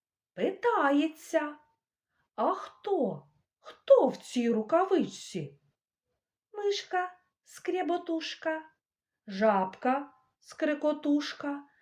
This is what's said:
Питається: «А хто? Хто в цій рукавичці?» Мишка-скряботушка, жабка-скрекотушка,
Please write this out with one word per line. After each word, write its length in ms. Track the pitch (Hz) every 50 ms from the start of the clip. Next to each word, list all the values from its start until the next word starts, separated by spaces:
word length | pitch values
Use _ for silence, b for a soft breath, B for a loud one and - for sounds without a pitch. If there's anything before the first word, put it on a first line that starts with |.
| _ _ _ _ _ _ _
Питається: 1200 | 175 190 370 392 - - 480 440 381 294 277 285 285 320 311 - - - - - 311 294 294 294 - _ _ _ _ _ _ _ _ _ _ _ _ _ _ _
«А 180 | - 226 311 381
хто? 760 | - - - - _ - 415 392 330 247 196 156 147 - _ _ _ _ _ _ _
Хто 480 | - - - _ _ - 554 480 330
в 100 | 240 -
цій 320 | - - - - 247 233 233
рукавичці?» 1080 | 226 214 214 - 320 339 381 381 403 311 220 - - - - - - 180 147 139 - _ _ _ _ _ _ _ _ _ _ _ _ _ _ _ _ _ _ _
Мишка-скряботушка, 2000 | - 415 415 403 403 392 - - 370 359 359 359 - - _ _ _ _ _ - - - - - 349 370 339 294 349 349 349 - 330 320 311 - - - - 320 311 311 320 - _ _ _ _ _ _ _ _ _ _ _
жабка-скрекотушка, 2250 | 208 196 190 220 220 202 190 185 185 - - - 247 262 285 285 - - _ _ _ _ _ _ - - - 320 302 294 294 302 302 302 294 - 294 285 294 294 - - - - 285 285 285 285 b b b